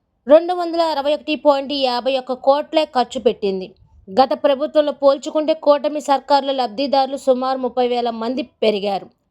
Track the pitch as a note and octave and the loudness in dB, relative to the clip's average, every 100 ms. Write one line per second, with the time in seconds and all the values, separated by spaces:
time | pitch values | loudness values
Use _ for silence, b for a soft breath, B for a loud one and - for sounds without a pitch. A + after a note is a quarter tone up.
0 | _ _ A#3 D#4 E4+ F4+ E4+ E4+ E4 C#4+ | _ _ 4 4 4 -2 -2 -2 0 0
1 | C#4+ D4 D4+ D4+ D4 C#4 C4+ C#4+ B3+ A#3+ | -2 -2 -4 0 2 2 -2 -2 -2 -2
2 | A#3+ C4 B3+ B3+ C4+ C#4+ D4 D#4+ D4+ B3 | -2 -2 -4 -2 2 2 0 -2 0 -2
3 | A#3+ G#3+ G#3+ G#3 G3 F#3+ F#3 - _ - | -2 -2 -2 0 -4 -4 -8 -16 _ -20
4 | - F#3+ C4+ D4+ C#4+ C4 D4+ D#4 D4 C#4 | -4 2 2 2 0 0 0 0 0 2
5 | C#4 C4+ D4+ D#4 D4+ D#4+ D4 C#4+ D4 D4+ | 2 2 -2 -4 -2 0 2 2 0 -4
6 | C#4 C4+ - C#4+ C#4 C4+ A#3+ G#3 C#4 C4+ | -2 -2 2 0 2 -4 -4 -4 0 0
7 | C4+ C4+ C4+ B3+ C4 C4+ B3+ B3 B3 A#3+ | 0 -2 0 0 0 -2 -4 -2 0 0
8 | A#3 A3+ A3+ C4 B3 _ A3 G#3 G3+ F#3+ | -2 -4 -6 -6 -8 _ 0 0 -2 -4
9 | F3 _ _ | -8 _ _